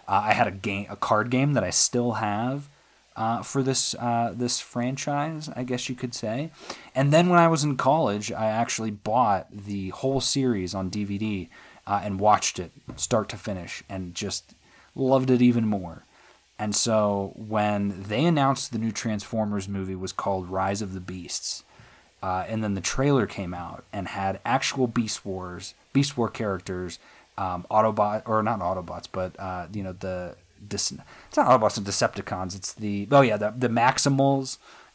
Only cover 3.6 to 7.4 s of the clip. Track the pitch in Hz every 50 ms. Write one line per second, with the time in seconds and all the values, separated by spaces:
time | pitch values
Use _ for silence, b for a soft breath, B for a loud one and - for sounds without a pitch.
3.6 | 131 135 131 - - - - - 117 120 120 117 117 113 87 117 123 123 - -
4.6 | - - - 120 120 127 131 127 - 151 143 143 147 160 160 151 151 156 - -
5.6 | 127 123 123 123 - - 127 - - 123 - - - 107 110 127 156 160 B B
6.6 | B B B B B B B 131 139 143 147 165 175 180 175 175